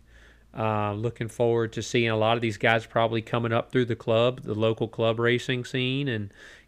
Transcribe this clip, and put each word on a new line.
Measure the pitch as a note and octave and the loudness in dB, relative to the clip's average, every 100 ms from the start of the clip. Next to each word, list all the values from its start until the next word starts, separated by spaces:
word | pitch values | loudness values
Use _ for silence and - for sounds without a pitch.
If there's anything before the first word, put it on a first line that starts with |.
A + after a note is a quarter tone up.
| _ - - - _ - | _ -20 -20 -20 _ -6
Uh, | A2 G#2+ G#2 | -2 -2 -2
looking | G#2 A#2 A2+ A#2 | -2 -6 -6 -8
forward | - A#2+ A#2 A2+ | -2 0 2 0
to | - | -4
seeing | G#2+ B2 A#2 | -2 0 2
a | A2 | 2
lot | G#2+ A#2 | 2 2
of | |
these | A2+ G2 | 0 0
guys | A#2+ A2+ A2 | 2 2 2
probably | A#2+ A2+ A2+ | 0 2 0
coming | A2 A#2+ A#2 | -2 -2 0
up | A2+ - | -2 0
through | B2+ | 0
the | A#2+ | 0
club, | A#2+ - A2+ A#2+ C3 | -2 0 2 2 0
the | - | -6
local | G#2+ A2 A2 A2+ | 0 0 0 -4
club | - A2+ A2+ | 0 0 2
racing | A#2 B2 - B2+ | 2 0 0 -6
scene, | B2 C3 B2+ C3+ C#3+ | -4 -4 -2 -2 -2
and | A2+ G2+ - - - | -4 -6 -12 -20 -20